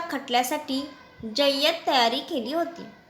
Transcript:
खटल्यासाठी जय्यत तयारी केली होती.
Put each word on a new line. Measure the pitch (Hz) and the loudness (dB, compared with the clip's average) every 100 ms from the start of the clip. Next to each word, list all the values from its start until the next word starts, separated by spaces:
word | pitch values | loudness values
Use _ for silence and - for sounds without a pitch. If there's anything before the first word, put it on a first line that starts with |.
| 339 | 0
खटल्यासाठी | 277 269 240 240 302 - 269 294 - - - 226 220 | -6 0 2 2 -2 -2 -4 -4 -12 -20 -14 -6 2
जय्यत | 277 269 302 339 359 | 2 4 2 2 2
तयारी | 277 233 262 | 4 4 2
केली | - 311 226 | -4 -4 -2
होती. | 320 - - - - - | -2 -2 -6 -16 -18 -20